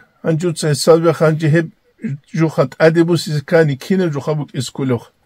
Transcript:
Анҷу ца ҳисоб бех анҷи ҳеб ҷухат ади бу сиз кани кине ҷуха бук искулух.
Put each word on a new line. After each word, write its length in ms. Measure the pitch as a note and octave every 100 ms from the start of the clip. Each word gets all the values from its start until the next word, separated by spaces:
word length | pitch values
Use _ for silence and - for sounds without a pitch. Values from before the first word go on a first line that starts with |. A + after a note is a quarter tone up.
| _ _
Анҷу 300 | D#3+ D#3 F3
ца 140 | D#3 D#3
ҳисоб 260 | C#3+ - E3
бех 160 | E3+ D#3
анҷи 260 | D#3+ D#3 D#3+ E3
ҳеб 120 | E3 _ _ _ A2+ C#3+ _ D#3+
ҷухат 340 | D#3+ - C3 -
ади 220 | D#3+ E3
бу 120 | E3+ E3
сиз 200 | - D3+ -
кани 260 | E3 D#3 C3
кине 280 | - F#3+ F3
ҷуха 240 | C#3 D#3 D3+
бук 140 | C#3
искулух. 500 | C#3+ A#2+ - C3+ A#2+ - _